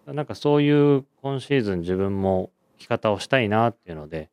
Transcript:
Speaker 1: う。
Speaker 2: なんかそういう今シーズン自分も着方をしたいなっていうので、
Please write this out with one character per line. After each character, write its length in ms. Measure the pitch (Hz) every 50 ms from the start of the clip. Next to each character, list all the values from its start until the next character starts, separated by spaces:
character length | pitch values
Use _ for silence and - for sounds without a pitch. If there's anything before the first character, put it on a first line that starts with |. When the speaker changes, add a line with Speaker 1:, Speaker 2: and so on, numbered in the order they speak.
| _
Speaker 1:
う。 60 | 143 139
Speaker 2:
な 120 | 147 147
ん 20 |
か 80 | - 107
そ 220 | - - 147 147
う 60 | 147 147
い 340 | 147 147 147 143 143 143
う 100 | 135 135 _ _ _ -
今 180 | 139 139 131
シ 140 | - - 143
ー 80 | 135 110
ズ 120 | 101 95
ン 60 | 87
自 160 | 82 87 92
分 240 | 92 98 98 98 98
も 300 | 95 95 95 92 92 - _ _ _ _ _
着 80 | - -
方 280 | - 117 110 - 110 104
を 60 | 98
し 80 | -
た 140 | - 135 131
い 80 | 117 101
な 220 | 104 110 117 120
っ 20 | 113
て 160 | _ _ 90
い 60 | 82
う 20 |
の 120 | 78 76 76
で、 200 | 80 80 78 -